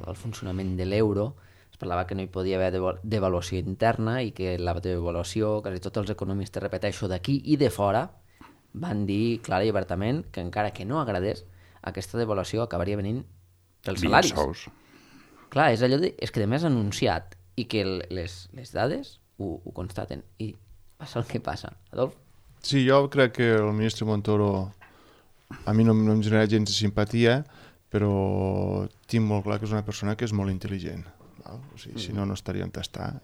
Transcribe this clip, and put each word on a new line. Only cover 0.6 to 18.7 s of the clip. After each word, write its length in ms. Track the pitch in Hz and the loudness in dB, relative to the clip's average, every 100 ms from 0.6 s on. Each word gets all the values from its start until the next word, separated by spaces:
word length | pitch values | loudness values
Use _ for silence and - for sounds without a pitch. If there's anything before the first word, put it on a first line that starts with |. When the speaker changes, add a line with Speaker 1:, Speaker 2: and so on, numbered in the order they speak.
| 95 92 | -2 -2
Speaker 1:
de 80 | 92 | 0
l'euro, 460 | 101 110 98 113 - - - _ | 2 4 2 -2 -6 -20 -20 _
es 60 | - | -12
parlava 300 | 90 87 92 | -4 -2 -2
que 60 | 95 | -4
no 60 | |
hi 40 | 95 | -4
podia 240 | 95 92 92 | -2 0 2
haver 140 | 92 | 2
deval-, 260 | 92 92 92 | 2 0 -2
devaluació 540 | 107 107 95 87 87 92 | -2 0 2 0 0 -4
interna 600 | 92 92 113 113 110 127 | -4 2 2 2 0 -2
i 80 | 117 | -4
que 220 | - 92 90 | -4 -2 -2
la 160 | 87 87 | -2 -2
devaluació, 760 | 92 90 87 85 85 110 107 107 | -2 -2 -2 -2 -4 -2 0 0
quasi 180 | 104 92 | -2 -6
tots 160 | 95 110 | -4 -4
els 120 | 101 | -4
economistes, 480 | 107 95 98 95 - | -4 -4 -4 -4 -6
repeteixo, 440 | 98 - 104 - 101 | -6 -4 -4 -2 -4
d'aquí 260 | 90 92 139 - | -2 0 -2 2
i 60 | 147 | 4
de 80 | 131 | 4
fora, 380 | - 101 107 165 - - _ - - _ | 2 2 2 -2 -8 -20 _ -20 -20 _
van 320 | - 170 107 | -10 -4 -2
dir 380 | 101 101 117 113 | 0 2 2 0
clara 220 | 113 95 110 | -2 0 2
i 40 | |
obertament 520 | 98 92 90 104 151 - | 0 0 -2 0 -2 -4
que 80 | - | -8
encara 320 | 87 101 104 | -6 -2 -4
que 140 | - 95 | -4 -4
no 140 | 156 | -2
agradés, 420 | 127 95 95 - - - - - | -2 0 -2 -4 -10 -20 -20 -12
aquesta 340 | - 95 - 117 | -10 -8 -6 -4
devaluació 460 | 113 101 90 107 | -2 -2 -2 -2
acabaria 320 | 117 87 92 104 | -2 -2 0 0
venint 300 | 98 123 - - _ _ _ _ | -2 -4 -6 -18 _ _ _ _
pels 160 | - 90 | -6 -2
Speaker 2:
Via 80 | 90 | 6
Speaker 1:
salaris. 240 | 120 185 | 6 6
Speaker 2:
sous. 320 | - 71 82 - - _ - - - - - - | 2 -2 -4 -14 -20 _ -20 -20 -20 -20 -20 -4
Speaker 1:
Clar, 200 | 135 151 | 2 4
és 80 | 113 | 6
allò 140 | 127 135 | 4 4
de, 140 | 180 - | 2 -2
és 160 | - | -4
que, 80 | - | 0
a 80 | 101 | 2
més, 160 | 135 | 2
anunciat 720 | 170 123 101 - 123 85 - - - - | 2 2 2 2 2 2 -4 -18 -12 -8
i 60 | 110 | -2
que 140 | 110 | 0
el, 140 | 95 92 - | 0 -2 -4
les, 380 | 90 85 - - - | -6 -6 -10 -16 -18
les 160 | 123 | -8